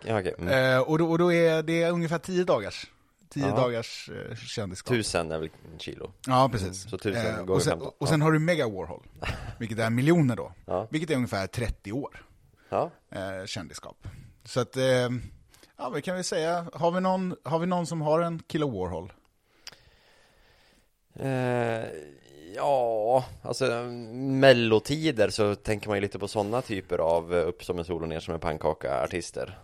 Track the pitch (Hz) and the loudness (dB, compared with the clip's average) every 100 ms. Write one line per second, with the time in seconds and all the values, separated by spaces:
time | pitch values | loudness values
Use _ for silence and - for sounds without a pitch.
0 | - 110 90 - 87 135 131 131 131 156 | 0 0 0 -2 2 4 4 4 4 2
1 | 165 165 175 170 165 160 156 165 165 175 | 2 4 4 6 4 4 0 0 2 0
2 | 165 165 - 180 180 139 92 - - _ | -2 -4 -2 -2 2 2 0 -10 -14 _
3 | _ _ _ 147 139 117 123 117 113 - | _ _ _ -4 0 2 2 0 -6 -10
4 | - 95 - 113 120 - 101 92 - 123 | -12 -10 -10 -12 -10 -6 -6 -8 0 0
5 | 104 90 82 80 78 - - 80 - - | 2 0 0 -4 -6 -10 -20 -14 -12 -12
6 | - - - 127 131 113 92 92 - 92 | -12 -10 2 4 4 2 -4 -6 -10 -4
7 | 107 90 110 110 95 95 90 85 - - | -2 0 -2 -2 0 2 2 0 -4 -4
8 | 139 156 156 156 160 160 120 92 78 - | 2 4 6 4 4 0 0 -2 -8 -10
9 | - - - - - - 113 110 113 117 | -16 -10 -8 -8 -10 -8 -6 0 2 4
10 | 143 175 135 113 - - - 92 110 156 | 6 6 6 2 -6 -12 -4 -2 -2 -4
11 | 160 139 120 101 95 - 110 - 98 120 | -2 -2 0 -2 -4 -4 -4 -6 -6 -6
12 | 127 - - _ _ _ - 98 165 - | -6 -12 -20 _ _ _ -4 -2 -2 -6
13 | _ 101 95 95 98 113 80 - - - | _ -10 -8 -8 -10 -10 -10 -14 -16 -16
14 | - - - - - 131 117 131 131 127 | -18 -18 -20 -20 -6 -4 -2 0 2 2
15 | 123 123 - - _ _ - - 254 156 | 2 -2 -8 -16 _ _ -20 -10 -8 -6
16 | 185 185 175 185 160 175 170 139 170 185 | -6 -6 -4 -2 0 -2 -4 -2 0 2
17 | 185 190 185 - - 160 180 180 165 165 | 2 0 -2 -6 -2 0 0 0 -2 -2
18 | 151 160 170 165 - 160 147 101 90 85 | 2 2 2 -4 -6 -2 -2 -2 -4 -4
19 | 85 - _ _ _ _ - - _ _ | -8 -18 _ _ _ _ -20 -20 _ _
20 | _ _ _ _ _ _ _ _ _ _ | _ _ _ _ _ _ _ _ _ _
21 | _ - 135 131 123 123 120 113 - 80 | _ -8 -4 -2 0 0 0 -2 -6 -12
22 | 73 69 - 71 80 110 143 135 120 110 | -16 -20 -20 -20 -14 -4 0 2 2 0
23 | 110 131 127 - - - 127 117 120 120 | 2 2 2 -12 -8 -2 0 0 -4 -10
24 | 113 123 135 135 135 120 113 110 - 151 | -10 -6 -2 6 8 8 8 4 4 -2
25 | 156 113 98 - 104 101 - 104 104 101 | 0 2 2 4 0 0 -2 -4 -2 -2
26 | 98 95 101 110 101 120 - 98 - 87 | -2 -4 -4 -2 0 -2 -2 -6 -4 0
27 | 80 85 82 87 82 - - 87 85 82 | 2 2 2 0 0 -4 -6 -4 -2 -4
28 | 82 80 - 82 85 78 78 78 64 67 | -4 -6 -6 -4 -4 -2 -2 -2 -2 0
29 | 80 90 - - 65 - | 0 -2 -6 -10 -12 -12